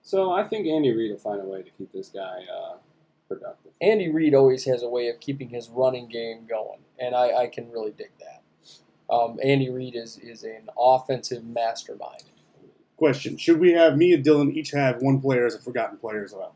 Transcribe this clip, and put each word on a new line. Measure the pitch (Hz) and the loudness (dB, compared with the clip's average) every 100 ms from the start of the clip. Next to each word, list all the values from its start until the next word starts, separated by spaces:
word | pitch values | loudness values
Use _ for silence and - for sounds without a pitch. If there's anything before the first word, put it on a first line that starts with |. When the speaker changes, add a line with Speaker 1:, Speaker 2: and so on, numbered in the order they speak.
Speaker 1:
So | - 190 190 | -2 0 0
I | 180 | 0
think | 208 214 165 | -2 -4 -2
Andy | 156 139 | 2 2
Reid | 113 110 | 0 -4
will | 101 | -6
find | 107 101 | -8 -8
a | |
way | 95 95 | -8 -12
to | 90 _ | -14 _
keep | 95 | -14
this | 95 95 | -14 -14
guy, | 98 95 92 90 | -12 -12 -12 -12
uh, | 92 82 87 _ _ _ _ _ | -12 -12 -16 _ _ _ _ _
productive. | 95 - - _ _ | -12 -12 -18 _ _
Speaker 2:
Andy | 180 220 170 | 2 2 0
Reid | 156 156 135 | 0 4 6
always | 135 131 135 | 6 4 -2
has | 123 | -2
a | 120 | -2
way | 123 120 | -2 -4
of | 117 | -6
keeping | - 135 120 | -8 -8 -10
his | 120 113 | -12 -10
running | 120 127 127 120 | 0 0 0 -10
game | 117 113 113 113 | -10 -10 -12 -8
going, | 110 - - _ - | -8 -8 -14 _ -8
and | 123 | -2
I, | 123 123 | 0 2
I | 123 120 | 2 -2
can | - 120 | -6 -12
really | 117 107 | -8 -8
dig | - 101 _ | -10 -20 _
that. | - - _ _ _ - _ _ - | -20 -20 _ _ _ -20 _ _ -2
Um, | 120 117 117 | 0 0 -2
Andy | 135 139 127 | 2 2 0
Reid | 127 127 | -6 -8
is, | 117 113 - | -10 -12 -18
is | 117 113 | -20 -16
an | 113 110 107 - | -16 -16 -14 2
offensive | 127 131 - 127 - 120 | 4 4 2 -6 -4 -10
mastermind. | 113 120 113 113 - 104 131 131 - _ _ _ - _ _ _ | -8 -4 -4 -4 -12 -16 -16 -18 -20 _ _ _ -20 _ _ _
Speaker 3:
Question: | 156 131 - - | 2 2 -6 -2
Should | - 160 | 2 6
we | 180 | 6
have, | 170 165 143 | 8 6 6
me | 175 | 4
and | 165 | 6
Dylan | 139 147 143 | 6 4 4
each | 151 151 | -2 -4
have | 143 135 120 | 0 0 2
one | 135 135 | 2 2
player | 135 127 120 | 2 2 0
as | |
a | - | -2
forgotten | 92 120 113 101 | -8 -6 -6 -8
player | 113 107 | -10 -8
as | 98 | -10
well? | 98 92 | -12 -14